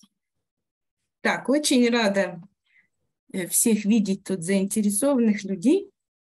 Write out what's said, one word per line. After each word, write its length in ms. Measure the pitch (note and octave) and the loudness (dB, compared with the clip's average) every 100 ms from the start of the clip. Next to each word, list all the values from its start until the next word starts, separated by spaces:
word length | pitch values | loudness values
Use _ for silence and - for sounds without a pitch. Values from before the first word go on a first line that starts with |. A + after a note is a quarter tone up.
| _ _ _ _ _ _ _ _ _ _ _ _ | _ _ _ _ _ _ _ _ _ _ _ _
Так, 280 | A3 F3 - | -2 -2 2
очень 400 | C#4+ D4 C4 A#3+ | 0 4 4 4
рада, 520 | A#3+ G#3+ G3 F3+ E3+ - _ _ _ _ _ _ _ _ | 4 2 0 -2 -4 -18 _ _ _ _ _ _ _ _
э, 140 | F#3+ F3 | -8 -4
всех 380 | - A#3 G#3+ G3+ | 0 0 0 2
видеть 380 | A3+ G3 F#3+ | 0 0 -4
тут, 200 | - F#3 | -6 -8
заинтересованных 1000 | E3 G3 G3 A3 G#3 G3+ C#4 C4+ A3+ G3+ | -2 -2 -2 -2 -2 0 0 0 0 -2
людей. 480 | F#3+ F#3 G3 F#4+ G4+ _ _ _ | -6 -4 0 0 -2 _ _ _